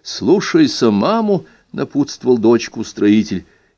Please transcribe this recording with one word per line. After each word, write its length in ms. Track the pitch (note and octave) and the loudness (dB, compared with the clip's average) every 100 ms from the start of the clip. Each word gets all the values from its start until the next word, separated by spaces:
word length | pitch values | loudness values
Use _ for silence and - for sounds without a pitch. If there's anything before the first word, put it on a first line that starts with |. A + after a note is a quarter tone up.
| - | -16
«Слушайся 840 | - G2 F#3+ - E3+ C#3 - A#2 | -6 0 0 2 2 2 2 0
маму», 540 | G2+ C#3 A3+ G#3+ F#3+ - _ _ - | 2 0 -2 -2 -2 -4 _ _ -10
напутствовал 640 | C#3 C#3 C#3 - B2 B2 | -6 -4 -6 -4 0 2
дочку 460 | A2 A#2 - A#2 | 4 2 0 -12
строитель, 600 | G#2 - G#2 G#2+ G#2 F#2 E2 _ _ | -12 -2 2 2 0 -6 -10 _ _